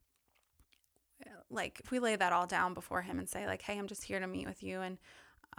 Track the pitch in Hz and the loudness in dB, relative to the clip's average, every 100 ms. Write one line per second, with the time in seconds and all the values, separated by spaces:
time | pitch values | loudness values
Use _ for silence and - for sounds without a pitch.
0 | _ _ _ _ _ _ _ _ _ _ | _ _ _ _ _ _ _ _ _ _
1 | _ - 269 196 - 220 180 - - 254 | _ -20 -18 -18 -8 -4 -4 -6 -2 2
2 | 240 214 180 175 180 180 180 180 - 180 | 4 6 6 6 4 4 4 2 -2 -2
3 | 180 175 190 185 202 190 - 202 202 202 | 0 -4 -4 -2 0 -2 -2 -2 -2 -6
4 | - 196 185 185 190 190 190 185 185 185 | -4 -2 -2 -4 -4 -6 -6 -4 -4 -6
5 | - - - - - | -12 -20 -20 -20 -16